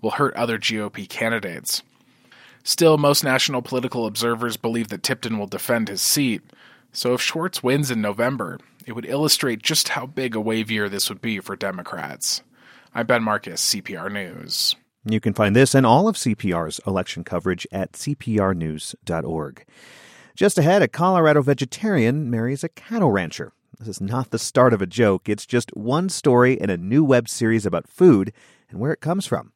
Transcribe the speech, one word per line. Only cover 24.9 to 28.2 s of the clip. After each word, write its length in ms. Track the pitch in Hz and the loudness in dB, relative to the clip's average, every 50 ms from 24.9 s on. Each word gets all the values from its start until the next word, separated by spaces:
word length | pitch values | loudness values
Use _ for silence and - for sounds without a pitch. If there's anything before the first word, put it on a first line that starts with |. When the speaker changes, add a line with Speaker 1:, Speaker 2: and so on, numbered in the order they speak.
| 90 110 120 104 98 90 _ - | 2 4 4 4 4 2 _ -4
Speaker 2:
It's 160 | 104 104 - | -4 -4 -4
just 320 | - - 123 117 - - | -2 -2 -2 -2 -2 -10
one 320 | - 104 117 131 156 180 190 | -8 -4 -2 -2 0 0 -2
story 460 | - - - 151 123 120 123 127 131 | -4 0 2 4 6 6 6 6 4
in 160 | - 87 101 | 2 0 -2
a 80 | 95 85 | -2 -4
new 260 | 85 95 113 143 160 | -2 0 2 2 4
web 240 | 139 131 123 120 - | 6 4 4 2 0
series 380 | - - - 113 113 113 101 | -6 -2 0 2 2 2 0
about 220 | 101 85 - - _ | 0 -2 -2 -4 _
food 440 | _ - 185 185 139 101 | _ 6 8 8 8 8